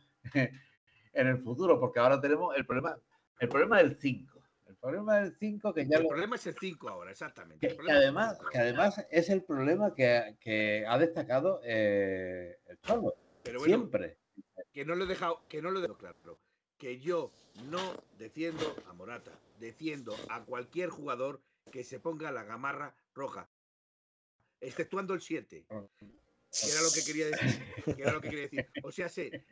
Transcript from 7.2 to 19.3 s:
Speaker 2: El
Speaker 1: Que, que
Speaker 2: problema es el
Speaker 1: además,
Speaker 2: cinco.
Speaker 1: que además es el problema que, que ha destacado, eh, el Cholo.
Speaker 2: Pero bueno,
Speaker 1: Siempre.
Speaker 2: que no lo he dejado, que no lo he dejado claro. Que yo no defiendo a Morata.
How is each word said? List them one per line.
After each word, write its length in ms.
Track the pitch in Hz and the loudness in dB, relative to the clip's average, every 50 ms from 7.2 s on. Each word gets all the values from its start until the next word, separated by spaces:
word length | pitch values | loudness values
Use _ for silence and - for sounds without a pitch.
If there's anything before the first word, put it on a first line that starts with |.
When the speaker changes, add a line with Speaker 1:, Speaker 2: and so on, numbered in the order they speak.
| 160 147 - - 90 85 156 - - | -12 -14 -12 -16 -20 -18 -10 -2 -2
Speaker 2:
El 60 | - - | -2 -2
Speaker 1:
Que, 40 | |
que 0 | |
Speaker 2:
problema 220 | - 147 175 151 143 | -2 0 4 8 8
es 40 | 135 | 8
el 20 | |
Speaker 1:
además, 320 | 135 143 180 220 226 196 - | 8 6 2 0 0 -2 -4
Speaker 2:
cinco. 120 | - - | -6 -4
Speaker 1:
que 80 | - 127 | 0 2
además 480 | 117 120 120 143 180 208 196 214 - - | 2 2 4 4 4 4 4 0 -6 0
es 200 | 156 165 165 180 | 2 4 4 4
el 120 | 196 190 180 | 4 2 2
problema 500 | - 151 135 131 143 170 196 208 202 - | 0 -2 0 2 2 2 4 2 0 2
que, 420 | - 131 120 120 120 113 107 107 _ | 4 4 6 6 4 2 0 -8 _
que 440 | - 117 110 107 107 107 104 107 107 | -6 -2 0 2 2 2 2 0 0
ha 120 | 107 120 135 | 2 4 4
destacado, 640 | 165 165 165 170 143 127 123 131 147 185 190 - - | 4 4 2 0 -2 0 0 2 2 2 0 0 -2
eh, 920 | 120 113 110 107 104 101 101 98 95 95 92 92 90 90 90 90 87 - - _ | -2 0 2 4 4 4 4 2 2 0 -2 -4 -6 -6 -8 -10 -12 -14 -18 _
el 120 | - 90 - | -20 -20 -12
Cholo. 340 | - - 220 240 190 117 - - _ _ _ _ - | -2 0 0 0 0 -2 -4 -6 _ _ _ _ -12
Speaker 2:
Pero 160 | 123 117 123 | -10 -6 0
bueno, 160 | 143 160 196 | 4 6 6
Speaker 1:
Siempre. 420 | 247 233 190 131 101 92 - - _ _ _ _ - - _ _ - - _ - | 6 4 0 -4 -4 -4 -4 -10 _ _ _ _ -20 -20 _ _ -16 -16 _ -10
Speaker 2:
que 120 | 143 143 | -10 -6
no 100 | 151 170 | -4 -2
lo 80 | 180 190 | -2 -2
he 40 | 180 | -2
dejado, 380 | 185 151 175 170 170 - _ - | -2 -2 0 -2 -2 -2 _ -12
que 140 | - 151 156 | -10 -8 -4
no 80 | 180 | -4
lo 80 | 190 190 | -4 -2
he 40 | 175 | -4
dejado 160 | 107 101 - | -4 -6 -8
claro. 420 | 104 87 85 _ _ - - _ _ _ _ _ _ _ _ _ | -16 -20 -20 _ _ -20 -20 _ _ _ _ _ _ _ _ _
Que 200 | - 127 127 127 | -12 -12 -10 -8
yo 340 | 131 165 180 165 143 - _ _ _ _ _ 101 120 135 | -4 -2 -2 -2 -2 -4 _ _ _ _ _ -16 -14 -8
no 100 | 160 180 190 185 - - - _ _ 101 | -6 -6 -6 -6 -8 -12 -16 _ _ -18
defiendo 560 | 110 110 - 151 160 170 156 156 156 - 107 - - | -18 -16 -8 -6 -6 -6 -4 -4 -4 -4 -6 -8 -14
a 60 | 101 90 | -18 -18
Morata. 400 | 87 92 107 120 113 - 85 | -18 -14 -12 -12 -14 -14 -16